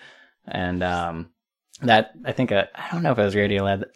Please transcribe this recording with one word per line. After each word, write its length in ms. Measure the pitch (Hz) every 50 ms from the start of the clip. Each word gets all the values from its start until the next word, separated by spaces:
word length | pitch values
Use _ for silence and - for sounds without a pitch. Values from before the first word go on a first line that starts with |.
| - - - - - _ _ _ _
And, 360 | - - 95 90 90 90 90 90
um, 460 | 90 87 87 85 85 82 82 85 - _ _ _ _ _ _ _ _ _ -
that, 300 | 131 120 113 110 110 - - - -
I 80 | 127 -
think, 180 | - 127 -
uh, 140 | 104 98 98 - -
I 140 | - - -
don't 120 | 170 170 170
know 100 | 147 123
if 40 | 113
it 40 | 104
was 120 | 101 98
Radio 280 | 104 101 101 101 98 98
Lab, 220 | 98 98 98 - - _